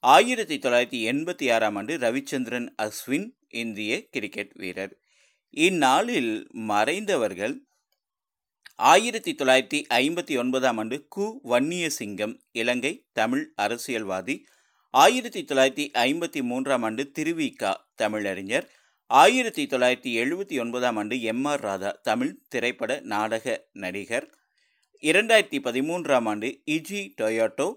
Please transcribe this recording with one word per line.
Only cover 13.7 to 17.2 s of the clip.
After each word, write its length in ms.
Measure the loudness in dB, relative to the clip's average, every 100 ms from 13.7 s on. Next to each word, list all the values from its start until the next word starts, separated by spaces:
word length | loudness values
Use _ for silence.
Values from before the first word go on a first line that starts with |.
| -2 -6 -6 -4 -6 -4 -8 _ _ _ _ _
ஆயிரத்தி 500 | 6 6 6 -4 -8
தொள்ளாயிரத்தி 440 | -2 2 2 2 -4 0
ஐம்பத்தி 420 | 0 0 -4 -4
மூன்றாம் 420 | -4 -4 -2 -2 -2
ஆண்டு 180 | -4 -8
திருவிக்கா, 640 | -6